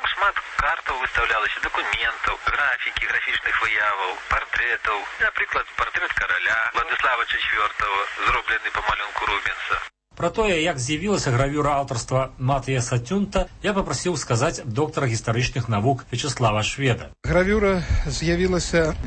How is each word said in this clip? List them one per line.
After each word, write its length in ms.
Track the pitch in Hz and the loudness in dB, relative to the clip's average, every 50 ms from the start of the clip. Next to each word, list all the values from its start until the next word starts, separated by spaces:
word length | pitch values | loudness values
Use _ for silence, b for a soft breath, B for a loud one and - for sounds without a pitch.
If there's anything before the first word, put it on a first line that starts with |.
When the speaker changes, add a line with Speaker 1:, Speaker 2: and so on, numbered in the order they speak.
| - | 0
Speaker 1:
шмат 280 | - - - 196 202 - - - - - | -2 0 2 2 2 2 0 -6 -6 -4
картаў 380 | - - 123 113 - - - 131 123 135 | -2 0 0 0 -2 -2 -4 -4 -4 -4
выстаўлялася, 560 | - - - 117 - - - - - - - - | -2 0 0 0 2 2 2 0 0 -2 -2 -4
дакументаў, 720 | 156 - - - - - - - - - - - - 104 - - | -4 -2 -2 -2 -2 -2 -2 -2 -2 -2 -2 -4 -4 -4 -2 -2
графікі, 640 | - - - 147 139 123 - - 123 - - 117 113 | -2 0 2 2 2 0 0 -2 -4 -4 -2 -2 -2
графічных 440 | 117 113 - - - - - - - - 113 | -2 -2 -2 -2 -2 -2 -2 0 0 0 0
выяваў, 480 | 110 110 107 104 104 101 98 95 92 90 - - - | 0 0 2 2 2 0 0 -2 -4 -4 -6 -4 -2
партрэтаў. 680 | 127 - - - - - 120 120 117 117 - - 110 107 - - - - | -2 -2 -2 -2 -2 -2 0 0 -2 -2 -2 -2 -2 -2 -4 -6 -4 -2
Напрыклад, 480 | 226 214 - - 208 - - 143 123 - - | 0 0 0 -2 -2 -2 -2 -4 -4 -4 -4
партрэт 340 | - 120 113 - 170 175 165 - | -4 -4 -2 -2 -2 -2 -2 -2
караля 420 | - - - 92 90 90 95 110 113 113 117 117 | 0 0 0 0 0 2 2 2 2 0 0 0
Владыслава 500 | 120 - - 170 - - - 120 117 113 | 0 0 0 0 0 2 2 2 2 0
Чацвёртага, 720 | - - - - - 110 107 107 104 - - - 104 98 98 101 - - - 95 | 0 0 -2 0 0 2 2 2 0 0 -2 -2 0 0 0 -2 -2 -4 -2 0
зроблены 420 | 92 - 120 - - 113 107 - - - | 2 2 2 0 0 -2 -2 -2 -4 -4
па 80 | 110 107 | -2 -2
малюнку 340 | 107 - - 101 104 - - - - | -2 -2 -2 -4 -6 -6 -4 -2 -2
Рубенса. 480 | 101 101 - 98 95 - - - 101 92 - - _ _ _ _ - - | -2 -2 -2 -4 -6 -6 -4 -4 -4 -4 -4 -8 _ _ _ _ -6 -2
Speaker 2:
Пра 80 | - 175 170 | -2 -2 0
тое, 240 | 220 220 214 180 160 | 2 2 2 2 2
як 160 | 156 175 165 | 2 0 0
з'явілася 560 | 135 120 131 151 151 175 208 196 151 - 143 | -2 -2 -2 -2 0 0 2 2 2 2 2
гравюра 480 | 120 120 135 139 147 147 147 143 147 139 | 2 4 2 2 2 2 2 2 2 2
аўтарства 560 | 139 - 131 113 - - 135 131 131 127 - - 131 | 0 -2 -4 -4 -2 0 0 0 0 0 -4 -2 0
Матыяса 560 | 131 143 135 - - 135 127 120 - 127 117 | 0 0 0 0 0 0 0 0 0 0 -2
Цюнта, 480 | - - 185 202 202 190 - 190 180 - - - - | 0 0 0 0 0 2 2 2 0 0 -2 -4 -2
я 80 | 190 | 0
папрасіў 480 | 208 196 175 156 143 - - 175 175 139 | 2 0 0 0 -2 -2 0 0 0 0
сказаць 400 | - - 123 110 131 165 165 - - | 0 0 2 2 2 2 0 -2 -6
доктара 400 | 131 104 123 156 147 - 160 143 | -4 0 0 0 0 0 0 0
гістарычных 640 | 123 113 107 - - 110 117 127 - - 135 113 - | 0 0 0 0 0 0 2 2 0 0 0 0 0
навук 320 | 110 101 104 135 135 123 - - | 2 2 4 2 2 0 -2 -4
Вячеслава 480 | - 120 - 143 123 - 127 110 104 107 | -4 -2 -2 -2 0 2 2 2 4 2
Шведа. 560 | 104 - - - 139 117 110 - - - - _ - | 0 0 -2 0 2 2 2 0 -2 -10 -12 _ -2
Speaker 3:
Гравюра 640 | - 160 175 185 190 208 220 202 196 190 180 156 B B B B | 2 4 4 4 4 4 4 4 4 2 2 2 B B B B
з'явілася 960 | 160 131 - 160 165 170 175 185 185 185 170 160 - - 170 160 156 151 - - | 0 -2 -2 0 2 2 2 2 2 2 0 0 2 2 4 4 2 0 -2 -2